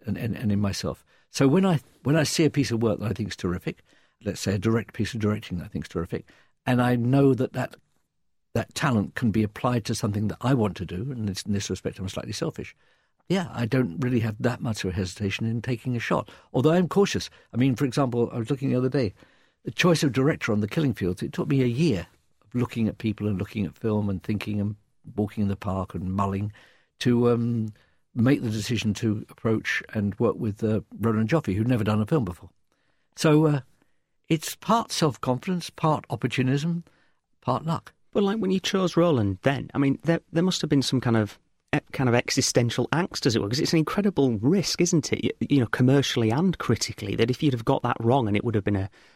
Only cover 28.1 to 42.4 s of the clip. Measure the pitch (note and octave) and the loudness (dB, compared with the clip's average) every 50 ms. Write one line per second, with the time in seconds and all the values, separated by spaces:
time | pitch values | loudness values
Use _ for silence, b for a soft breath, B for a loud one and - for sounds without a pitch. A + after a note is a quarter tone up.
28.1 | - - A2 C3 C#3+ - - A2 G#2+ A2 G2+ - A#2+ G2+ - G#2+ G2 - A#2+ A2 | -2 2 4 4 4 2 0 -2 -4 -4 -2 -2 -2 -2 0 -2 -2 0 0 -2
29.1 | G2+ G#2 - - - - - A2+ A2 - - - - - - - - A2 G#2 G2+ | -2 -2 -4 -12 -12 -4 -2 0 0 0 -2 -4 -6 -6 -6 -6 -4 -4 -2 -2
30.1 | G2+ - A#2+ G#2+ - - B2 G#2+ G2+ - A#2 G#2+ A2 G2+ - - - F#3 G#2+ A2+ | -2 0 0 0 0 0 -4 -6 -4 -2 -2 0 0 -2 -4 -6 -8 -2 0 0
31.1 | A2 A2 A2 G#2+ E3 D#3 - - F2+ G#2+ A2 B2+ C3 A#2 G#2 G#2+ G#2+ G#2+ G#2+ - | 2 2 0 2 0 0 0 0 -2 0 0 0 0 0 2 0 0 0 0 0
32.1 | E3 D#3 A2+ F#2 F2+ - - - _ _ _ _ _ _ _ _ _ _ _ _ | 0 0 0 -2 -6 -10 -14 -20 _ _ _ _ _ _ _ _ _ _ _ _
33.1 | _ - - D#3+ D3+ D3+ D#3+ D3+ D3 C3+ - _ _ _ _ _ _ _ _ _ | _ 0 2 4 4 6 4 4 2 0 -4 _ _ _ _ _ _ _ _ _
34.1 | _ _ _ - D#3+ D3+ - - - - - - A3 A#3 - - - - E3+ D3 | _ _ _ -2 -2 -2 -2 -6 -12 -8 -2 0 0 0 0 -2 -2 0 0 0
35.1 | A#2+ - - B2+ B2 B2+ - F#3+ F#3 F3 - - - - - D#3 D3+ A2 - - | 0 -2 -2 -4 -4 -2 -2 -4 -6 -4 -6 -10 -8 -2 0 0 0 0 -2 -6
36.1 | C3 A2 - A#2+ - C3 B2 B2+ C#3 C#3+ D3 E3+ E3+ E3+ - _ _ _ _ _ | -8 -4 -4 -2 0 0 0 2 0 0 0 -2 -4 -4 -6 _ _ _ _ _
37.1 | _ _ _ _ _ _ - B2+ B2+ A2 - D#3+ D#3+ - - - _ _ _ _ | _ _ _ _ _ _ -4 -2 -2 -2 -2 -4 -4 -4 -6 -12 _ _ _ _
38.1 | - G#3+ G3+ G3 G#3 A3+ F#3+ F#3+ F#3+ F#3+ - - - F#3+ F#3 E3+ - E3 E3+ F3 | 0 0 0 0 0 -2 -2 0 -2 -2 -2 -2 0 0 0 2 2 4 4 4
39.1 | D3 A#2+ G#2 G2 F#2+ - - C3+ C#3 A#2+ A2+ - - C3+ C#3 C#3 - - - E3 | 4 2 2 0 0 0 0 0 0 -2 -4 -6 -2 0 2 2 0 0 0 0
40.1 | E3 - _ - D#3+ E3 F3+ F#3 - - - D3+ - C#3 B2 - C3+ B2 - B2 | 0 0 _ -2 -2 0 0 0 0 0 0 2 2 2 2 2 0 0 2 2
41.1 | A2+ A2 G#2+ G2 - - _ _ _ _ _ - - D3 - _ - - C3 B2 | 2 2 2 0 -4 -14 _ _ _ _ _ -2 -2 -2 -2 _ -4 -2 0 2
42.1 | A#2 B2 - - - C3+ | 2 2 2 0 0 0